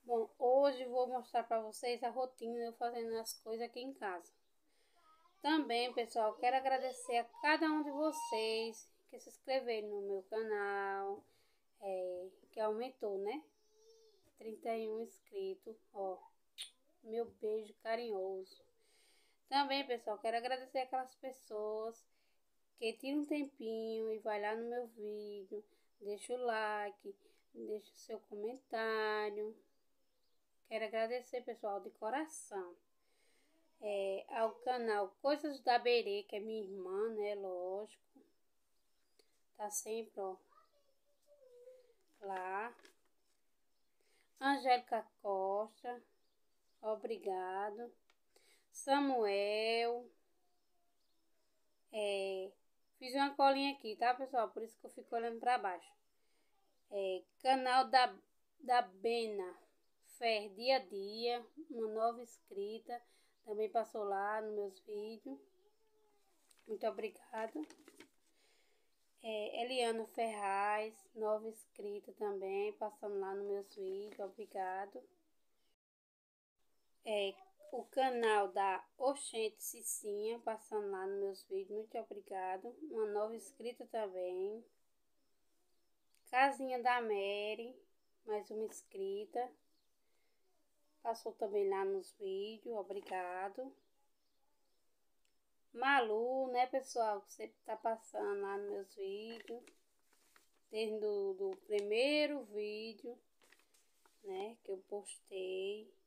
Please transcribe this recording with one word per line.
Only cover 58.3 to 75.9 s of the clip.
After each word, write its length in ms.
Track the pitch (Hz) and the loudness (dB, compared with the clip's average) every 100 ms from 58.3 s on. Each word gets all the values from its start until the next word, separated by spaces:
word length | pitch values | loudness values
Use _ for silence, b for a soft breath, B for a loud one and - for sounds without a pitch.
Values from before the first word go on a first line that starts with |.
| _ _ _ | _ _ _
da 220 | 262 247 | 4 4
Bena 760 | 190 190 220 233 220 202 180 170 - _ _ _ - - | 4 -2 2 2 0 -2 -6 -10 -20 _ _ _ -20 0
Fer, 320 | 233 220 208 | 2 2 0
dia 240 | 196 247 262 | -2 4 4
a 20 | |
dia, 680 | 190 202 196 220 233 240 226 - 311 | 2 -8 -6 -2 -2 -2 -4 -18 -10
uma 180 | 240 220 | -4 -2
nova 320 | 214 226 233 | 2 0 0
inscrita. 800 | 240 - _ 196 202 220 226 240 b b b b 226 | -14 -18 _ -6 -6 -6 -10 -10 b b b b -8
Também 240 | 208 220 | -2 2
passou 340 | 359 - 226 | 2 0 -4
lá 380 | 202 196 202 214 | -2 0 0 -2
nos 140 | 214 208 | -2 -4
meus 240 | 202 190 | -4 -8
vídeos. 560 | - 208 214 226 269 277 - _ _ _ _ _ _ _ _ _ _ - - | -10 -8 -8 -10 -12 -14 -16 _ _ _ _ _ _ _ _ _ _ -20 -10
Muito 180 | 214 220 | -2 -2
obrigada. 760 | 196 214 - - 220 220 311 302 - - - - _ _ b b b b b b b _ _ | -2 -6 -8 -10 -6 -6 -6 -10 -14 -20 -20 -20 _ _ b b b b b b b _ _
É, 420 | 226 214 208 - | -4 -4 -2 -4
Eliana 420 | 240 262 233 226 214 | -2 0 2 0 -4
Ferraz, 840 | - 226 208 202 196 208 214 220 220 - | -2 -2 -2 0 2 2 0 -2 -8 -18
nova 340 | 226 214 214 220 | -4 0 0 -2
inscrita 640 | 220 - - 202 202 - | -12 -18 -10 -8 -8 -10
também, 580 | - 208 196 190 196 208 | -6 -4 -2 -2 0 -2
passando 460 | 202 214 208 214 202 | -2 -6 -4 -4 -2
lá 140 | 190 | -2
nos 140 | 196 202 | -4 -2
meus 280 | 202 196 - | -4 -4 -8
vídeos. 440 | 190 190 208 - | -6 -6 -8 -6
Obrigado. 800 | 196 190 208 202 185 185 202 254 - _ _ _ _ _ _ _ _ | -8 -8 -8 -4 -2 -4 -6 -10 -16 _ _ _ _ _ _ _ _